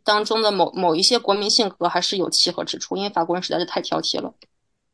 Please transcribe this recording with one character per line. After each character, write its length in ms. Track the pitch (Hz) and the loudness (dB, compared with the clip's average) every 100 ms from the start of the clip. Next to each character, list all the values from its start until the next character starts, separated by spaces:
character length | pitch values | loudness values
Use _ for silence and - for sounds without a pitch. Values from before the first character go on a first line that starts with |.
当 200 | - 208 | 2 2
中 160 | 214 220 | 2 2
的 80 | 214 | 2
某， 220 | 196 170 | 2 0
某 220 | - 175 | 2 2
一 80 | 165 | 4
些 160 | 190 240 | 4 2
国 160 | - | 2
民 160 | 202 202 | 0 2
性 180 | - 202 | 2 0
格 200 | - 175 | 0 -2
还 120 | 175 | 0
是 160 | - 202 | -2 -2
有 140 | 160 | 0
契 200 | - - | 2 0
合 140 | 175 | 0
之 140 | 170 170 | -6 -6
处， 180 | - 180 | -8 -6
因 60 | |
为 60 | 202 | -4
法 140 | 185 | -2
国 100 | 170 | -2
人 80 | 175 | -2
实 100 | - | -2
在 60 | 165 | -4
是 60 | |
太 160 | 180 185 | -4 -4
挑 200 | 175 160 | -4 -4
剔 200 | - - | -2 -4
了， 140 | - - - _ _ _ _ | -6 -12 -20 _ _ _ _